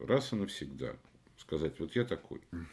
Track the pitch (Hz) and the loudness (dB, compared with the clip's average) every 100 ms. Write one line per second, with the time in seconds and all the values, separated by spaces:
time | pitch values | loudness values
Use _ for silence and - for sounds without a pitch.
0 | - 135 131 110 98 - 69 67 60 - | 4 4 6 0 0 -2 -6 -4 -6 -6
1 | - - - - - 76 78 - 82 120 | -14 -20 -20 -20 -4 0 0 0 0 2
2 | 123 - - - - 85 85 | 2 -2 -4 -12 -8 -8 -8